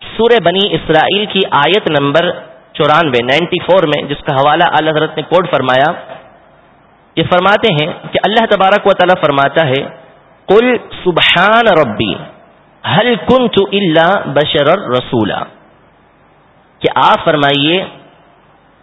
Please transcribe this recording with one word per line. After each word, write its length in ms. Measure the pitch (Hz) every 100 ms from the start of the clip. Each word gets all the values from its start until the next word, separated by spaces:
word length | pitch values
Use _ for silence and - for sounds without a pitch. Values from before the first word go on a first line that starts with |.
| - -
سورہ 220 | 233 233
بنی 300 | 165 190 196
اسرائیل 520 | 160 - 156 131 196 208
کی 140 | 190 -
آیت 400 | 143 151 202 190 147
نمبر 300 | 143 151 175 170 - - _
چورانوے، 480 | - 147 151 160 123
نائنٹی 360 | 123 147 170 175
فور 240 | - 175
میں 200 | 156 147 -
جس 140 | 143
کا 100 | -
حوالہ 300 | 135 143 160
اعلی 260 | 165 151 156
حضرت 260 | 151 156 -
نے 60 |
کوٹ 240 | 143 170 175
فرمایا، 380 | 139 127 127 151 180 - - - - _ _ _ _ _ _ _ -
یہ 60 | 160
فرماتے 420 | 180 190 208 226
ہیں 140 | 151 156 - -
کہ 60 | -
اللہ 240 | 180 220 226
تبارک 360 | 202 190 202 202
و 60 |
تعالی 240 | 185 180 180
فرماتا 460 | 151 139 139 165 156
ہے، 160 | 135 - - - - _ _ -
"قل 280 | 202 247 220 - -
سبحان 600 | 185 156 - 170 196 226 226 165
ربی، 340 | 131 101 107 76 - - - _ _ _
هل 300 | - 151 240 214 -
كنت 260 | 254 240 196 196 196
الا 280 | 190 160 165 202 147
بشرا 500 | 139 151 156 143 196 185
رسولا"، 480 | 123 123 123 98 - - - _ _ _ _ _ _ _ _ _ _ _ _
کہ 80 | 151
آپ 300 | - 160 208
فرمائیے، 600 | 170 151 143 143 147 185 - - - _ _ _ _ _ _ _